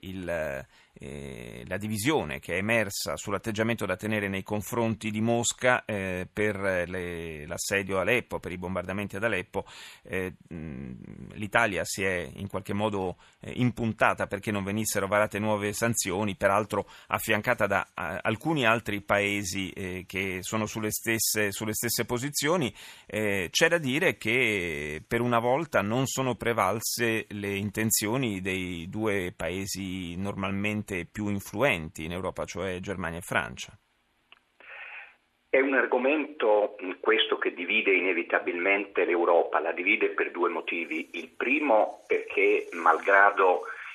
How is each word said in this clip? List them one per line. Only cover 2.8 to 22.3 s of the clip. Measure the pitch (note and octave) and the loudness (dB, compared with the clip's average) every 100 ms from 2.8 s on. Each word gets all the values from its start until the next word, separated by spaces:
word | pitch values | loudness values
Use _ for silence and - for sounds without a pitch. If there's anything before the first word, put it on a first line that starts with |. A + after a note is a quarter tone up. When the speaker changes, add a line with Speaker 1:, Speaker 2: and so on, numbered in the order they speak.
| G2+ - - D2+ | 2 -2 -4 -4
Speaker 1:
sull'atteggiamento | - G2 - G#2+ A2+ A#2 G2+ | -4 -4 -2 0 0 0 -2
da | F#2 | -2
tenere | G#2+ A2 G2+ | -2 0 0
nei | F#2+ | -2
confronti | - G#2+ - A#2+ A2+ G#2+ A2 | -2 -4 -2 0 0 0 -2
di | G#2+ | 0
Mosca, | A2+ A#2 A#2 - B2+ B2 - | 2 2 0 0 2 2 0
eh, | G#2 F#2+ F#2 F2+ | -4 -2 -4 -4
per | - G#2+ G2 | 0 0 2
le, | G2 F#2 E2+ F#2 F2 E2+ E2 D#2 D2+ | 0 2 0 -4 -6 -6 -8 -8 -8
l'assedio | F2 - G2 G2 F#2+ | -6 0 0 2 0
a | |
Aleppo, | F#2 A#2+ - E2+ | 2 2 0 -6
per | F#2 | -6
i | F2+ | -8
bombardamenti | F2+ F#2 F2+ F#2+ G2 G2 | -4 -4 -4 -4 -4 -2
ad | |
Aleppo. | A2+ F#2+ - G2 - - - - | -2 -2 -2 -6 -6 -10 -18 -18
Eh, | - F#2 F#2 - - | -6 -4 -4 -6 -12
mh, | E2 D#2+ C2 C2+ B1 - - - - | -10 -10 -10 -10 -12 -14 -16 -14 -10
l'Italia | G#2 A#2+ A#2 E2+ E2 | -2 2 2 0 -2
si | - | -2
è | F#2+ F2+ C#2+ - | 0 0 -4 -8
in | G2 | -6
qualche | F#2 F#2+ | -6 -4
modo, | G2+ G#2+ G2+ F#2 - - _ | 0 0 0 -2 -6 -14 _
eh, | - - | -8 0
impuntata | B2 A2 A#2 G#2+ B2 F#2+ G2 | 0 2 -2 4 4 4 -2
perché | G2+ G#2+ | -2 -2
non | G#2 F#2+ | -2 -2
venissero | G#2 G#2+ G#2 F#2+ | -2 -2 0 2
varate | G#2 G#2+ G2+ | 2 2 0
nuove | G#2+ G#2 G2+ | -2 0 -2
sanzioni, | G2+ A#2 A2+ G2 F#2 G#2+ F#2+ | 0 0 0 0 0 -2 2
peraltro | G2+ G2 G#2+ G#2+ - - - | 4 4 2 0 -2 -6 -4
affiancata | G#2+ - G#2+ A#2 B2 G2+ | -2 2 0 2 2 2
da, | G2 - - | 2 0 -4
eh, | E2 F#2 | -4 -2
alcuni | - A2 D3+ D#3+ | -2 -2 0 2
altri | A2+ A#2 - G2+ | 4 4 2 -4
paesi, | - G#2 G2+ G2+ G2 G2 F#2 | 2 2 2 0 -2 -4 -6
eh, | - F#2+ F#2 F#2 | -6 -6 -8 -8
che | F#2+ F#2+ F#2 | -6 -4 -4
sono | F#2 A2+ G#2+ | -4 -4 -4
sulle | A2+ G#2+ | -4 -4
stesse, | G2+ A2+ A2+ - G#2+ G#2 | -2 0 0 0 2 0
sulle | G2 A2 | 0 -4
stesse | G#2+ A#2+ - A2+ | -2 -2 -2 -2
posizioni. | B2 C#3 | -2 -2